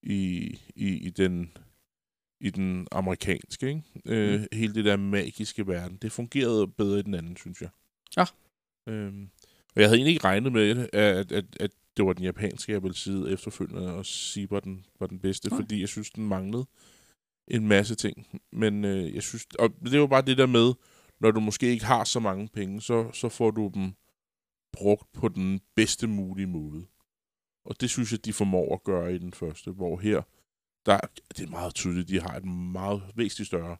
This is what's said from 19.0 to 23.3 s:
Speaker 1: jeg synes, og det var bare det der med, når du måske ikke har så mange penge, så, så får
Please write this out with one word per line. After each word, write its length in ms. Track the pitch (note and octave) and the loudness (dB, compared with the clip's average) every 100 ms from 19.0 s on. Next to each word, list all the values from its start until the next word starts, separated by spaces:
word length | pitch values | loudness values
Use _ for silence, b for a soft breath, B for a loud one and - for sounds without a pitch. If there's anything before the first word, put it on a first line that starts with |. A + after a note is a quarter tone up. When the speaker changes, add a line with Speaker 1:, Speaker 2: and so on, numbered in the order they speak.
| E2+ | -4
Speaker 1:
jeg 80 | - | -6
synes, 240 | - A#2 - - | -8 -10 -12 0
og 120 | A2+ - | 0 0
det 160 | A#2+ C#3 | 0 4
var 60 | D3 | 6
bare 160 | C3+ | 6
det 160 | C3 C3 | 4 4
der 80 | C3 | 6
med, 260 | A#2+ A#2 B2 b b b b | 8 6 4 b b b b
når 100 | A2 | 4
du 100 | A2 | 6
måske 260 | G#2+ G#2 B2 | 2 0 2
ikke 140 | A#2+ | 2
har 200 | G#2+ B2 | 2 2
så 160 | G2+ B2 | 2 0
mange 280 | A2 F#2+ G#2+ | 0 -2 -6
penge, 320 | - F#2+ G2 | -6 -6 -6
så, 320 | - A#2 A2+ | 0 0 0
så 160 | - | -4
får 220 | A#2+ | -6